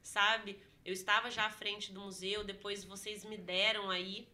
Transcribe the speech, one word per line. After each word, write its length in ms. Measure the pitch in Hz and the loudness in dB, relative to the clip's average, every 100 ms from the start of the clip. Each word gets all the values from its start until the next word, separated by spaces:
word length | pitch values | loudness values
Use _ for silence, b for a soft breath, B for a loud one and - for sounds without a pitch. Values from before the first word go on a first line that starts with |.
sabe? 580 | - 208 202 220 214 196 B B | 0 6 6 6 0 -10 B B
Eu 100 | 180 | -6
estava 380 | 185 185 208 233 | -4 4 4 4
já 140 | 226 214 | 0 0
à 20 | |
frente 420 | 220 214 208 202 | 0 -6 -4 -8
do 100 | 190 | -8
museu, 420 | 196 185 190 208 | -8 -6 -2 -2
depois 400 | 202 190 202 202 | -4 -6 -6 -6
vocês 400 | 180 196 214 208 214 | -8 -10 -8 -8 -8
me 120 | 214 | -10
deram 520 | 180 185 208 214 196 | -2 4 4 4 0
aí 380 | 180 190 202 233 | 0 -2 -8 -10